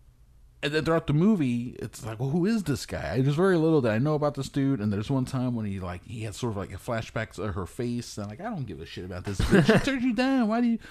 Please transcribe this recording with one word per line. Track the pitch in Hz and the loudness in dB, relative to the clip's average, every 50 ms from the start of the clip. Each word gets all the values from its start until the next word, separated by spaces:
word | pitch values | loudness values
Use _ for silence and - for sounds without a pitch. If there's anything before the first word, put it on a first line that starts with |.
| - - - - - - - - - - - - | -20 -20 -20 -20 -20 -20 -20 -20 -20 -20 -10 -6
and | - 147 147 | -4 -2 0
then | 156 139 | 0 2
throughout | 165 165 165 - | 2 2 2 2
the | - 147 | 2 2
movie, | 151 175 220 220 175 143 123 120 120 120 120 - - | 4 6 4 4 4 2 2 0 0 -2 -6 -8 -10
it's | - 110 - - - | -10 -10 -10 -10 -12
like, | 113 113 107 | -10 -6 -4
"Well, | 131 135 | -2 -2
who | 147 175 170 | 0 2 2
is | 208 233 220 175 | 2 0 0 0
this | 143 131 - - | -2 -2 -4 -4
guy?" | - 90 80 - 71 90 127 | -6 -6 -6 -4 -2 0 0
There's | 131 143 143 | 2 2 2
very | 151 185 196 185 | 2 4 4 4
little | 160 156 165 160 147 | 4 4 4 4 4
that | 120 113 104 | 4 4 2
I | 110 | 2
know | 135 151 151 | 2 2 2
about | 147 147 147 139 | 2 0 0 -2
this | 139 131 - | -2 -6 -4
dude. | - 139 135 135 139 104 | -2 0 2 2 2 0
And | 104 107 | 0 0
there's | - 123 107 - | 0 0 0 0
one | 139 131 127 | 0 0 0
time | - - 127 127 127 120 | -2 -2 -2 -2 -2 -2
when | 113 107 | -2 -4
he, | 101 95 98 | -4 -6 -6
like, | 92 87 90 90 - | -6 -8 -8 -10 -12
he | - 107 113 107 | -12 -10 -10 -8
had | 110 95 | -8 -6
sort | - 127 117 | -6 -4 -4
of, | 101 98 | -4 -4
like, | 92 - 98 | -6 -8 -10
a | |
flashback | 92 - - 120 95 - - - 117 110 - - | -10 -6 -6 -4 -4 -4 -6 -6 -6 -6 -6 -6
to | - 95 107 | -6 -6 -4
her | 90 101 90 | -4 -6 -6
face, | - - - 120 120 120 120 113 - - 113 | -6 -6 -6 -4 -4 -4 -6 -8 -8 -10 -10
and, | 101 104 | -10 -10
like, | 107 - | -10 -10
"I | 180 240 | -8 -8
don't | 226 165 127 | -6 -6 -8
give | 104 80 69 | -8 -10 -10
a | 82 | -12
shit | - - - 90 | -12 -12 -10 -10
about | 92 90 90 90 | -8 -8 -8 -6
this | 101 98 - | -4 -2 0
bitch. | - - - 196 143 | 4 6 6 8 8
She | - 220 - | 8 6 6
turned | - - 269 262 | 4 2 0 2
you | 240 262 | 2 0
down. | 214 247 247 269 269 262 233 208 | 2 2 2 2 4 2 2 2
Why | 220 240 | 2 2
do | 247 | 2
you, | 233 233 214 - - | 2 0 0 -4 -10